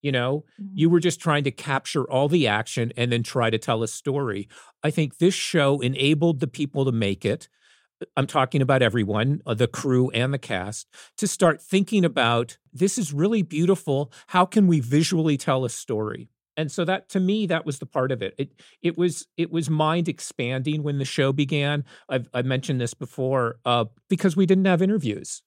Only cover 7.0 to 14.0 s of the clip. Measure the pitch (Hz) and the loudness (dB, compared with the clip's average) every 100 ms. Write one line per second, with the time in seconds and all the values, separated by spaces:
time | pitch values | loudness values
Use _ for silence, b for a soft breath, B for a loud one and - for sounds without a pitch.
7 | 101 98 107 147 - b b b b _ | -2 -2 -2 -4 -8 b b b b _
8 | - - 127 151 131 147 131 131 120 117 | -8 -4 0 0 2 0 2 4 4 2
9 | 101 107 123 147 - 110 117 - 143 127 | 0 0 0 -2 -4 -2 -2 -2 0 2
10 | 127 113 127 139 - 98 95 110 - B | 2 0 -2 -4 -6 -6 -6 -10 -16 B
11 | B - 208 - 175 147 - 190 196 214 | B -6 -6 2 2 2 -2 0 2 2
12 | 170 143 117 117 120 - _ 127 196 - | 2 2 2 2 -2 -10 _ -2 -2 -2
13 | 160 143 190 226 165 151 175 190 - 139 | -4 -2 0 0 -2 0 2 2 0 -2